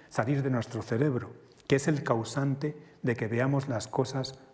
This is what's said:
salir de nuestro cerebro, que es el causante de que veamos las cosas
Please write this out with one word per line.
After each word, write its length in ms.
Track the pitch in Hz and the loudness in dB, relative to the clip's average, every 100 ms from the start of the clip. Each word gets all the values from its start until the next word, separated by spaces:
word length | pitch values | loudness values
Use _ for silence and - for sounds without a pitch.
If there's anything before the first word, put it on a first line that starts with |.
| - | -6
salir 340 | - 113 143 | -2 0 2
de 100 | 135 | 2
nuestro 300 | 123 - 110 | 0 -2 -6
cerebro, 480 | - 113 147 123 - - - - - | -2 0 2 0 -4 -14 -20 -10 0
que 80 | 135 | 2
es 140 | 160 | 2
el 120 | 143 | 0
causante 760 | - 117 110 139 139 135 151 - - - | 2 0 0 0 0 0 -4 -6 -16 -4
de 140 | 127 113 | -2 0
que 100 | 110 | 0
veamos 400 | 117 131 139 131 | 0 2 2 0
las 220 | 110 - | -4 -2
cosas 500 | - 127 135 131 - - | -2 0 -2 -6 -10 -16